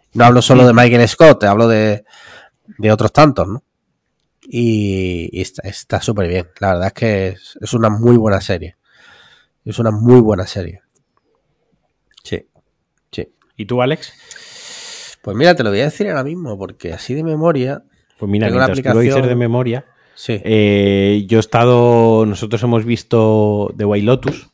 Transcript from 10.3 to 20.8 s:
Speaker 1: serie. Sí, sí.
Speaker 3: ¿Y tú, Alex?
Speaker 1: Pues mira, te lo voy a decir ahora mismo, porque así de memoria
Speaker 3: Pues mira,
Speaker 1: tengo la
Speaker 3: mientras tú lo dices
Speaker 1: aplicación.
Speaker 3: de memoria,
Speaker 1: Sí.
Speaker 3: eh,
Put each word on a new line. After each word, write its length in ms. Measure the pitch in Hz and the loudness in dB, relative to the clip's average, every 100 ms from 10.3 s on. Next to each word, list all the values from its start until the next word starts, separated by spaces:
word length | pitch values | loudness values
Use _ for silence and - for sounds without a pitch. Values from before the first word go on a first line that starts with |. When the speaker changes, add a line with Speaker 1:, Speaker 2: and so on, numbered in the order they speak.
| 98 95 | 0 -4
Speaker 1:
serie. 340 | 101 90 92 _ _ _ _ _ _ _ _ _ _ _ _ _ _ | -8 -12 -14 _ _ _ _ _ _ _ _ _ _ _ _ _ _
Sí, 240 | - - - _ _ _ _ _ _ | -12 -12 -12 _ _ _ _ _ _
sí. 180 | - 87 _ _ - | -14 -14 _ _ -16
Speaker 3:
¿Y 100 | 101 | -6
tú, 160 | 123 | -2
Alex? 300 | 127 160 - - - - - - - - - - - - | -2 -4 -10 -20 -20 -20 -20 -20 -20 -20 -18 -20 -20 -16
Speaker 1:
Pues 160 | - 101 | -10 0
mira, 160 | 165 180 | 2 2
te 80 | |
lo 60 | 110 | 0
voy 100 | 101 | 0
a 40 | 143 | -2
decir 240 | - 208 | -4 -6
ahora 140 | 156 | -6
mismo, 340 | 135 175 151 98 | -6 -10 -12 -12
porque 340 | 95 101 87 | -12 -14 -14
así 200 | - - | -12 -10
de 100 | 135 | -8
memoria 600 | 160 156 165 147 127 147 _ _ _ - | -6 -2 -2 -2 -4 -8 _ _ _ -12
Speaker 3:
Pues 120 | 101 | -4
mira, 180 | 104 110 | -2 0
Speaker 1:
tengo 120 | 123 | 0
la 60 | 131 | 0
Speaker 3:
mientras 240 | 135 131 | -2 0
tú 60 | 117 | 0
lo 40 | |
dices 120 | 123 135 | 2 0
Speaker 1:
aplicación. 120 | 127 | 0
Speaker 3:
de 60 | 120 | -2
memoria, 460 | 120 120 123 120 - _ _ - | -2 -2 -4 -6 -10 _ _ -16
Speaker 1:
Sí. 260 | - 107 | -8 -6
Speaker 3:
eh, 800 | 101 110 104 101 | 0 2 2 2